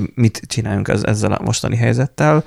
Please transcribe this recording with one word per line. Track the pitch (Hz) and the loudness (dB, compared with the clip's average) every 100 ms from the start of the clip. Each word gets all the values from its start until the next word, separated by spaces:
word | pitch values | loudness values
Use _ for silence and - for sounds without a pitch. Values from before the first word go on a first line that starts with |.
| 104 - | -2 2
mit | 117 - - | 2 2 -8
csináljunk | - 110 101 95 | -6 -2 -2 0
ez-, | 104 | 0
ezzel | - 107 101 | 0 0 0
a | 101 | -2
mostani | - 113 120 117 | -2 -2 -2 0
helyzettel, | 120 117 135 - 151 151 | 2 2 -2 0 2 2